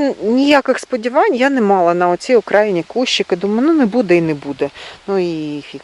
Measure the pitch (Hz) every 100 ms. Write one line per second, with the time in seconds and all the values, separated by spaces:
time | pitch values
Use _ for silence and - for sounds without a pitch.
0 | 285 - 190 247 285 294 262 240 - 247
1 | 233 269 415 247 269 269 202 196 170 175
2 | 180 175 - 240 - 202 214 175 160 233
3 | 254 - 196 180 196 220 285 320 233 233
4 | 196 175 165 147 143 135 143 - - -
5 | - 196 175 160 151 147 139 139